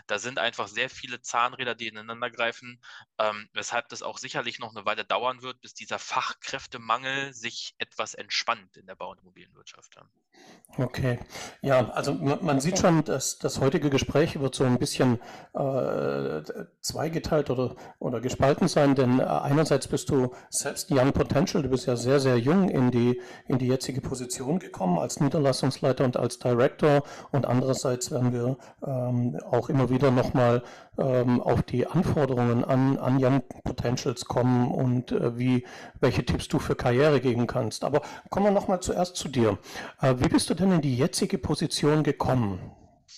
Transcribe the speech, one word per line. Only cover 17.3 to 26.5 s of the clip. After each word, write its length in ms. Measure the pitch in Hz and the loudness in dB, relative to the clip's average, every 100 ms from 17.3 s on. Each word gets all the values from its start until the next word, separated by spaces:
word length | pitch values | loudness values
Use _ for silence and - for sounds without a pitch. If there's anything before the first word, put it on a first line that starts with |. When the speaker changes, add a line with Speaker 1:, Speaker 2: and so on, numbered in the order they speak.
| 156 143 | 0 0
Speaker 2:
oder, 260 | 127 123 - - - | -2 -2 -6 -18 -8
oder 240 | - 117 | -6 -4
gespalten 460 | 123 - 139 156 180 | -4 0 2 4 2
sein, 260 | 160 143 | 4 4
denn, 260 | 135 123 127 | 4 4 4
äh, 40 | |
einerseits 640 | - 76 135 143 151 139 - | 2 0 2 2 4 2 0
bist 240 | 143 - | -6 0
du 240 | 143 123 - - | 0 0 -4 -8
selbst 400 | - 139 - - | -6 -6 -8 0
Young 200 | 135 135 | 4 4
Potential, 520 | - - 139 - 185 | 2 2 2 2 0
du 60 | 131 | 0
bist 180 | 131 - | -2 0
ja 80 | 117 | -2
sehr, 240 | 123 139 | 2 2
sehr 180 | 131 123 | 4 2
jung 320 | 123 190 180 | 4 4 4
in 220 | 143 127 | 4 2
die, 280 | 120 123 123 - - - | 4 2 2 -6 -18 -4
in 100 | 131 | 0
die 80 | 123 | 0
jetzige 340 | 131 - 127 | 0 -2 -6
Position 600 | - 127 123 - 127 180 | -6 -8 -8 -8 -4 -4
gekommen 400 | - - 185 170 | -4 -4 0 0
als 200 | 127 - | 0 0
Niederlassungsleiter 840 | 143 165 135 - 135 - 139 131 131 | 0 2 2 2 0 0 0 2 2
und 120 | - | 2
als 200 | 123 - | -2 -2
Director 680 | 127 | 0